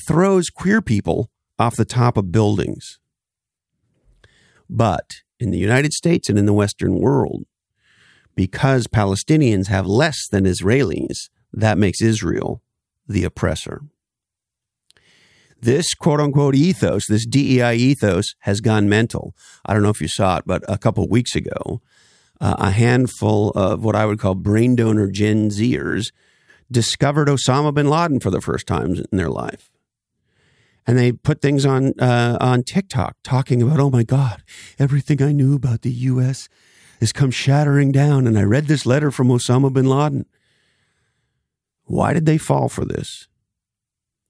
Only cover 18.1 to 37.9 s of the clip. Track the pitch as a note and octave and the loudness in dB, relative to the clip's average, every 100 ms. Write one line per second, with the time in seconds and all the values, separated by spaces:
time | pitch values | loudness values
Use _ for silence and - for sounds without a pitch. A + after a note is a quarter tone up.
18.1 | F2+ - - - G2+ A2+ G#2+ G2+ G#2 A#2 | 0 -2 -6 -4 -2 0 2 2 2 0
19.1 | - - - - - - G#2 G#2 G2+ D2+ | -4 -10 -16 -20 -12 -2 0 2 0 -4
20.1 | - F#2+ F2 - F#2 - G#2 A#2+ G#2+ D#2 | -2 0 0 -2 -6 -4 -4 -2 -2 0
21.1 | A2+ B2+ - - - - - - _ _ | 0 0 -4 -6 -8 -8 -10 -12 _ _
22.1 | _ _ _ F#2+ - G2+ G2+ A#2 B2+ B2+ | _ _ _ -2 0 0 2 2 2 0
23.1 | - G#2+ G#2 G#2+ - F#2+ F#2+ G#2+ G#2 G#2+ | -2 -2 0 0 0 -2 -2 -2 0 0
24.1 | G#2+ G2 F#2 F#2 G#2+ B2 A#2+ A2+ G#2+ G2 | -2 -2 -2 0 2 2 2 2 2 0
25.1 | G2 G#2+ G#2+ G#2+ G2+ B2 C2+ D2 F#2 A2 | 0 0 0 0 0 -2 -2 -4 -4 -6
26.1 | - _ _ _ _ - B2 - - C#3 | -12 _ _ _ _ -4 -2 -2 0 0
27.1 | D3 C#3+ C#3 - C3 D3+ C#3+ C#3+ D#3 E3+ | 2 2 0 0 0 0 0 2 2 0
28.1 | C3 G2+ F#2 - B1+ - E2 C#2 F2+ - | 0 0 -2 -4 -6 -4 -4 -2 -4 -4
29.1 | F#2+ D#2+ A1 A#1 - - _ _ _ _ | -2 -2 -4 -8 -12 -20 _ _ _ _
30.1 | _ _ _ _ _ _ _ - B2 B2 | _ _ _ _ _ _ _ 0 2 2
31.1 | A#2 - D3+ C#3+ C#3+ C3+ C3 C3+ - B2 | 2 -2 0 0 2 2 2 0 2 2
32.1 | A#2+ A#2+ B2 C3 B2 A#2+ G3 - A#2+ - | 2 2 0 2 0 0 -4 -4 -4 -4
33.1 | - - B2+ C3 B2 A#2 D#3 C#3+ B2 A2+ | -6 -4 -2 0 2 2 2 2 2 2
34.1 | C3+ C3 - - - - - C#3 C#3+ - | 2 0 -4 -14 -20 -14 -4 0 0 0
35.1 | C#3+ C#3 C#3+ C3+ C#3+ B2 A#2 - B2 C3 | 0 0 2 2 2 0 -2 -4 -4 -2
36.1 | B2+ B2+ C3+ - _ _ _ _ _ A2 | 0 -2 -4 -12 _ _ _ _ _ -4
37.1 | - C#3 - - C#3+ D3 C#3+ C#3 | 0 -2 0 0 2 2 2 2